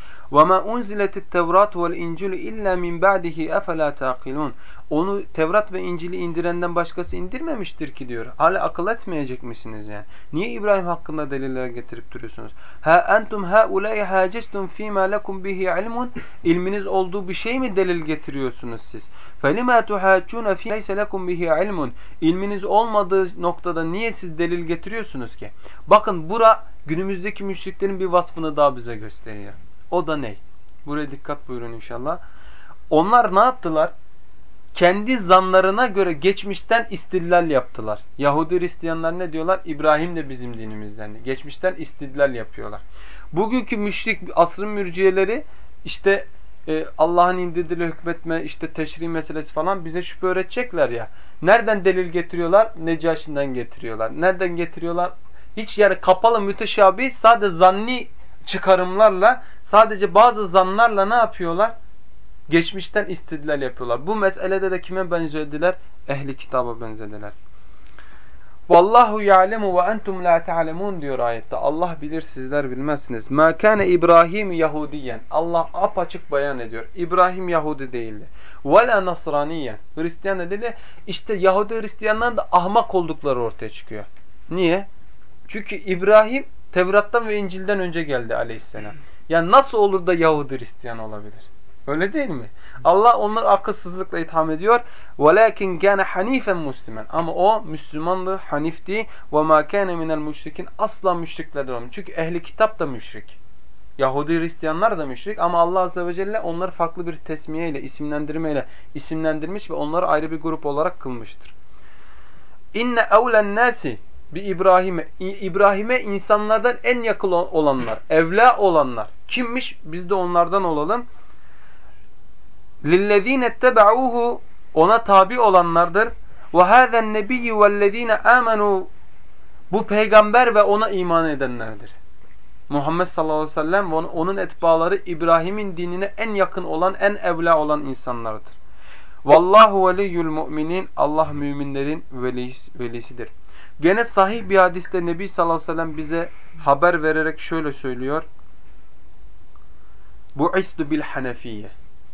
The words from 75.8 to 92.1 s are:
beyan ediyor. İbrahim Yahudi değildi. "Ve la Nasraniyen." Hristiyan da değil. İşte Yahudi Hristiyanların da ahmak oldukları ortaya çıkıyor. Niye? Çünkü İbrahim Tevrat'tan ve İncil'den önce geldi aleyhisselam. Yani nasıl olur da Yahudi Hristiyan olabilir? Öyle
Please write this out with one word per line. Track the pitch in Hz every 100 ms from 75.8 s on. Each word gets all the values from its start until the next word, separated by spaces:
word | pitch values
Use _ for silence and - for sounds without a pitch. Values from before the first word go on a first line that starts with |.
| 202 196 175 180 -
beyan | 143 143 131
ediyor. | 113 117 113 180
İbrahim | 170 180 180 185 180
Yahudi | 165 151 143 131
değildi. | 120 113 104 - - - - 139
"Ve | 190 240
la | 208 185
Nasraniyen." | 165 165 147 147 165 127 104 - -
Hristiyan | 165 170 196 185
da | 175
değil. | 208 233 - - - -
İşte | 170 -
Yahudi | 202 190 190 208 226
Hristiyanların | 208 - 214 220 240 214
da | -
ahmak | 180 180 226 233 190
oldukları | 160 156 143 123
ortaya | 117 - 110
çıkıyor. | - - 107 - - - - -
Niye? | 170 170 185 202 - - - - - -
Çünkü | 220 - 208
İbrahim | 202 175 196 214 220 269 - - -
Tevrat'tan | 180 180 202 202 233 220
ve | 208
İncil'den | 190 190 190 202
önce | 180 165
geldi | 151 127 117 117
aleyhisselam. | 117 110 - 110 104 143 - - -
Yani | 165 170
nasıl | 254 269 220
olur | 202 190 175
da |
Yahudi | 170 160 151 131 131
Hristiyan | 117 - 120 113
olabilir? | 110 104 104 - - - - - -
Öyle | 151 196